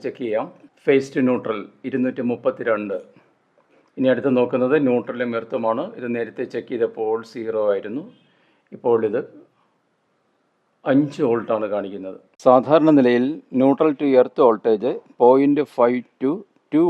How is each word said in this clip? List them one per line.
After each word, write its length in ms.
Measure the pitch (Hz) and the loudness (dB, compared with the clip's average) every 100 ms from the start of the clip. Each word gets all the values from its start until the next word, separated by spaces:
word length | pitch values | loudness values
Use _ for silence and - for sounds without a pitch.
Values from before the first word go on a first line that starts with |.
| 131 | -10
ചെക്ക് 160 | - | -8
ചെയ്യാം. 240 | 120 107 147 - - _ - | -4 -4 -6 -12 -20 _ 0
Phase 220 | 139 135 | 0 0
to 60 | 151 127 | -2 -2
neutral 320 | 120 - 107 95 _ 131 | -2 -4 -8 -10 _ -8
ഇരുന്നൂറ്റി 360 | 131 127 127 120 | -4 -4 -4 -6
മുപ്പത്തിരണ്ട്. 680 | 117 131 127 120 107 104 95 - _ _ _ _ _ _ _ _ - | -4 -4 -4 -2 -2 -4 -8 -10 _ _ _ _ _ _ _ _ -2
ഇനി 100 | 131 | 0
അടുത്ത് 180 | 123 131 123 | 0 0 0
നോക്കുന്നത് 360 | 123 127 127 151 135 | 0 0 0 0 2
ന്യൂട്രലും 420 | 120 123 123 123 113 | 0 -2 -6 -6 -6
എർത്തുമാണ്. 440 | 113 131 113 117 185 - | -6 -4 -2 -4 -6 -10
ഇത് 80 | 123 120 | -8 -6
നേരത്തെ 280 | 113 107 123 | -8 -8 -10
ചെക്ക് 160 | 120 104 | -10 -8
ചെയ്തപ്പോൾ 440 | 120 113 117 110 113 113 | -4 -4 -2 -4 -4 -6
സീറോ 300 | 123 110 107 104 | -12 -6 -2 -2
ആയിരുന്നു, 320 | 98 104 123 214 - _ _ _ _ _ 101 | -2 -4 -10 -12 -18 _ _ _ _ _ -8
ഇപ്പോൾ 240 | 127 117 110 | -2 0 0
ഇത് 120 | 117 - - _ _ _ _ _ _ _ _ _ _ _ _ _ _ 156 | -4 -8 -14 _ _ _ _ _ _ _ _ _ _ _ _ _ _ 0
അഞ്ച് 300 | 139 147 160 135 | 0 0 -2 -2
വോൾട്ടാണ് 400 | 117 104 110 107 101 | -2 -2 -4 -4 -6
കാണിക്കുന്നത്. 420 | 98 98 95 92 _ _ 131 | -6 -10 -14 -16 _ _ 4
സാധാരണ 420 | 127 117 156 156 147 | 6 6 4 6 4
നിലയിൽ 280 | 123 123 127 165 - 123 | 4 4 0 -4 -6 0
neutral 320 | 135 135 160 139 | 2 2 0 0
to 80 | 143 127 | 2 4
earth 220 | 127 - 131 | 2 4 4
voltage 440 | 107 117 107 120 - - - | 4 2 0 -2 -6 -10 2
point 380 | 123 135 143 143 135 - | 6 6 4 2 -2 0
five 260 | 120 123 - - | 0 0 -6 -6
to 80 | 131 147 - _ _ | -4 -4 -8 _ _
two 120 | 151 175 | 0 2